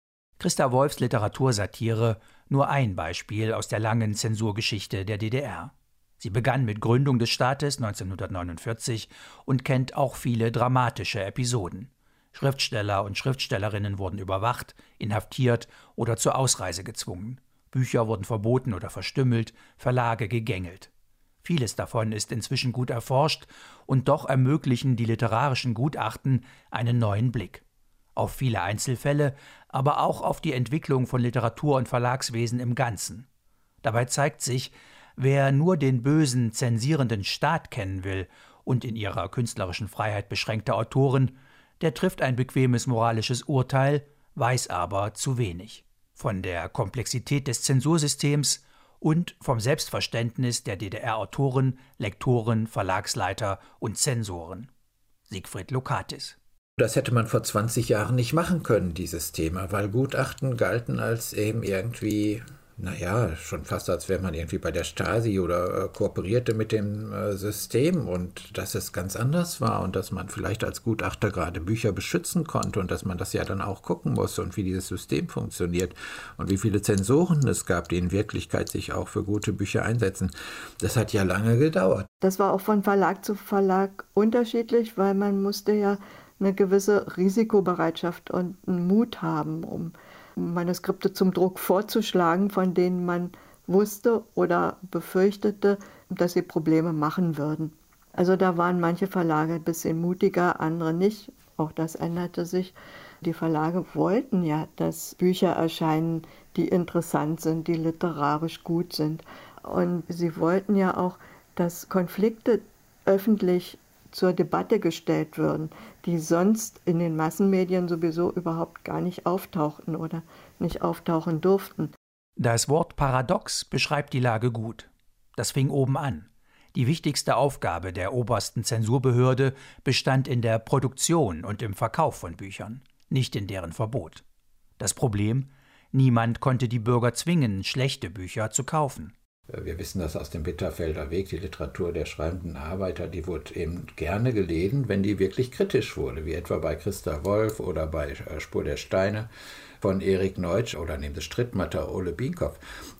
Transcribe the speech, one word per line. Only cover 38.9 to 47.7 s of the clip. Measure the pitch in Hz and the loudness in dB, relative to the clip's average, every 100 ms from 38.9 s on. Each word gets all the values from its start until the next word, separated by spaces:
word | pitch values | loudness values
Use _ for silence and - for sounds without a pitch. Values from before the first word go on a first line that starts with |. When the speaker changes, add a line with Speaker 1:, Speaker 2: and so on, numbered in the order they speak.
| 110 | -6
Speaker 1:
ihrer | 101 - 87 | -4 -4 -4
künstlerischen | - 120 - 92 90 104 | -4 -4 -4 -4 -4 -6
Freiheit | - 107 104 - | -4 -2 -2 -4
beschränkte | 104 - 110 - | -6 -4 -4 0
Autoren, | 107 110 131 135 135 131 - - - _ _ | -2 0 2 4 4 2 0 -18 -20 _ _
der | 160 | -2
trifft | 156 185 - | 2 -2 0
ein | 135 120 | 0 0
bequemes | 131 139 131 120 131 | 0 2 4 4 2
moralisches | 113 117 113 107 123 | 2 2 2 -2 -4
Urteil, | - 135 123 135 135 147 - _ _ - | 0 0 2 2 2 2 -2 _ _ -2
weiß | 120 127 - | 0 0 -2
aber | 90 87 98 104 | -4 -2 -2 -4
zu | - 139 123 | -4 -2 0
wenig. | 104 85 104 - _ _ _ | -2 -4 -12 -20 _ _ _
Von | - 123 95 | -8 -4 -4
der | 92 85 80 | -4 -4 -4
Komplexität | - 101 - - 123 - 143 139 | -4 -4 -4 -4 -4 -2 -2 0
des | 117 | -4
Zensursystems | - | 2